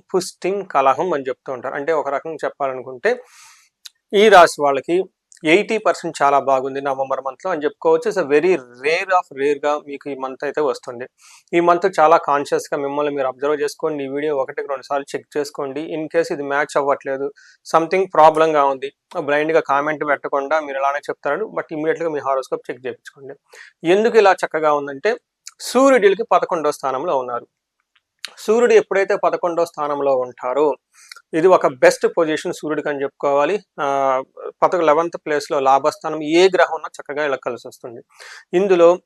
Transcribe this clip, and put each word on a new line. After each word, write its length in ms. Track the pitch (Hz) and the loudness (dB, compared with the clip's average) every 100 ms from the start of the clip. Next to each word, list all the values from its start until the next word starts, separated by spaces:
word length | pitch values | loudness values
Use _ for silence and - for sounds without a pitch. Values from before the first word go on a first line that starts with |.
| - | -4
పుష్టిం, 480 | 190 180 - 180 196 | -4 -4 -6 -6 -6
కలహం 460 | 190 143 135 135 151 | -4 0 2 2 -2
అని 120 | 151 131 | -4 -6
చెప్తూ 220 | 127 - | -10 -10
ఉంటారు. 240 | 127 127 151 | -10 -8 -6
అంటే 160 | 143 | -2
ఒక 160 | 156 135 | -2 -2
రకంగా 300 | 139 160 156 | -6 -6 -8
చెప్పాలనుకుంటే 680 | 143 - 139 131 127 127 214 247 - - - _ _ _ - _ _ | -8 -6 -6 -6 -12 -6 -4 -4 -8 -20 -20 _ _ _ -20 _ _
ఈ 100 | 208 214 | 4 8
రాశి 280 | 196 160 - | 8 8 4
వాళ్ళకి 340 | 143 135 147 175 185 _ _ _ | 0 0 -2 -2 -2 _ _ _
ఎయిటీ 340 | 156 180 196 220 | 2 2 2 -2
పర్సెంట్ 380 | 190 165 170 - | -2 -2 -6 -2
చాలా 240 | 143 139 | 2 2
బాగుంది 400 | 135 135 135 135 | 2 0 -2 -6
నవంబర్ 400 | 139 135 135 131 | -6 -4 -4 -6
మంత్లో 260 | 131 127 185 | -8 -8 -6
అని 140 | 170 | -4
చెప్పుకోవచ్చు. 440 | 143 - 170 160 214 | -4 -2 0 2 0
It's 120 | 185 | -2
a 60 | 143 | 2
very 260 | 147 175 170 123 123 | 2 2 0 -4 -8
rare 340 | 139 170 190 | -2 -2 0
of 140 | 185 - | 0 0
rare-గా 400 | 135 143 143 147 147 | -4 -2 0 -2 -2
మీకు 220 | 147 139 143 | -6 -12 -10
ఈ 80 | 131 | -8
మంత్ 280 | 131 135 | -8 -8
అయితే 180 | 143 151 | -6 -2
వస్తుంది. 440 | 143 117 - 120 127 _ - - _ | -2 -4 -8 -14 -14 _ -20 -20 _
ఈ 60 | 170 | 0
మంత్ 280 | 170 175 190 | 2 2 2
చాలా 280 | 185 156 160 | 2 4 4
కాన్షియస్‌గా 580 | - 143 143 156 - 156 | 2 -2 -2 -6 -4 -6
మిమ్మల్ని 340 | 139 143 147 | -4 -4 -4
మీరు 140 | 143 131 | -4 -4
అబ్జర్వ్ 280 | 127 143 147 | -4 -4 -2
చేసుకోండి. 440 | 143 - 160 151 | -4 -4 -6 -6
ఈ 60 | 135 | -6
వీడియో 240 | 143 151 143 | -6 -4 -4
ఒకటికి 300 | 135 143 143 | -4 -6 -8
రెండు 200 | 135 - | -8 -6
సార్లు 200 | 143 139 | -6 -6
చెక్ 180 | 143 123 | -10 -8
చేసుకోండి. 520 | 147 143 - 139 135 165 | -6 -6 -8 -8 -8 -8
In 140 | 160 156 | -8 -4
case 220 | 170 160 | -2 -2
ఇది 140 | 165 139 | -4 -4
మ్యాచ్ 300 | 139 151 156 | -4 -2 -2
అవ్వట్లేదు, 500 | 139 135 143 135 139 - _ _ - | 0 -2 -4 -6 -8 -10 _ _ 0
something 360 | 160 160 185 190 | 0 2 0 0
ప్రాబ్లంగా 520 | 160 156 156 160 151 139 | 6 6 6 2 2 2
ఉంది, 260 | 135 139 - _ 170 | 0 -8 -14 _ -8
బ్లైండ్‌గా 440 | 139 147 156 165 - | -2 0 2 0 2
కామెంట్ 400 | 139 151 147 151 | 0 0 -4 -2
పెట్టకుండా 520 | 139 151 143 139 156 | -4 -2 -4 -2 -2
మీరు 200 | 143 135 | -2 -4
ఇలానే 220 | 139 143 | -2 -2
చెప్తారని, 460 | - - 147 147 - | -6 -8 -4 -4 -6
but 200 | 165 - | -8 -8
ఇమీడియట్‌గా 400 | 156 156 151 170 | -4 -2 -2 -4
మీ 100 | 147 | -4
హారోస్కోప్ 460 | 131 135 127 - - | -2 -4 -4 -8 -8
చెక్ 160 | 123 | -12
చేయించుకోండి. 520 | 127 110 - - - - _ - - _ | -10 -12 -16 -20 -20 -20 _ -20 -20 _
ఎందుకు 340 | 165 196 226 226 | 0 2 4 4
ఇలా 160 | 196 - | 4 4
చక్కగా 380 | 170 156 156 | 0 -2 0
ఉందంటే 380 | 147 143 139 208 240 _ _ - - | 0 -4 -6 -4 -6 _ _ -20 -16
సూర్యుడికి 680 | - 247 277 254 196 190 226 | -4 2 4 4 2 -2 0
పదకొండో 400 | 180 170 175 147 | 0 0 -2 -4
స్థానంలో 440 | - 139 131 175 139 | -4 -6 -6 -4 -4
ఉన్నారు. 300 | 123 120 127 _ _ _ _ _ _ _ - - | -4 -10 -12 _ _ _ _ _ _ _ -18 -6
సూర్యుడు 360 | - 226 240 | 0 2 6
ఎప్పుడైతే 420 | 220 - 196 190 196 | 4 4 0 0 0
పదకొండో 480 | 170 165 175 170 165 | 0 -2 -2 -2 -4
స్థానంలో 480 | - 147 147 139 131 | -4 -6 -2 0 0
ఉంటారో 480 | 123 113 127 127 151 127 _ _ - - _ | -2 -8 -4 0 0 0 _ _ -20 -20 _
ఇది 140 | 165 185 | 2 4
ఒక 200 | 175 170 | 4 2
బెస్ట్ 320 | 131 175 175 226 | 2 2 4 0
పొజిషన్ 460 | - 160 151 180 | 0 -2 -2 -6
సూర్యుడికి 360 | 151 151 151 151 | -8 -6 -6 -4
అని 140 | 143 | -4
చెప్పుకోవాలి. 520 | 135 - 147 139 147 196 - - | -6 -4 -2 0 0 -2 -8 -8
ఆ, 60 | 143 139 135 131 135 - - - | -4 0 0 0 -4 -12 -14 0
పదకొ-, 260 | 160 175 156 | 2 2 2
లెవెన్త్ 320 | 147 170 170 | 2 0 -6
ప్లేస్లో 420 | 156 147 - 156 | -4 -4 -2 0
లాభస్థానం 640 | 135 135 151 - 160 156 151 | 4 4 2 -4 -6 -6 0
ఏ 120 | 165 190 | 4 4
గ్రహం 280 | 180 160 156 | 4 2 0
ఉన్నా 140 | 170 | -10
చక్కగా 320 | - - 143 151 | -14 -10 -4 -4
ఇలా 120 | 135 | -4
కలిసి 280 | 135 117 127 | -6 -10 -12
వస్తుంది. 340 | - 127 117 - - - - _ | -18 -18 -18 -20 -20 -20 -20 _
ఇందులో 360 | 175 202 175 170 180 | 0 2 6 6 4